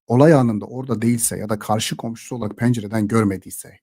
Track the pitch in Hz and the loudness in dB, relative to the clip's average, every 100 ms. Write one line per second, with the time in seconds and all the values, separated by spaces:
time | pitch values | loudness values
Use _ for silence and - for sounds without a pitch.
0 | - 120 156 147 117 104 101 123 131 110 | 0 6 6 6 4 0 -6 -10 -6 -2
1 | 117 117 - 92 104 107 - 107 - - | 0 0 -2 -4 -4 -6 -2 -2 -2 -6
2 | 117 113 - 123 104 - 120 117 101 110 | -8 -10 -10 -8 -8 -2 0 0 -2 -4
3 | 104 113 104 92 - - - - | 0 2 0 -2 -8 -16 -18 -20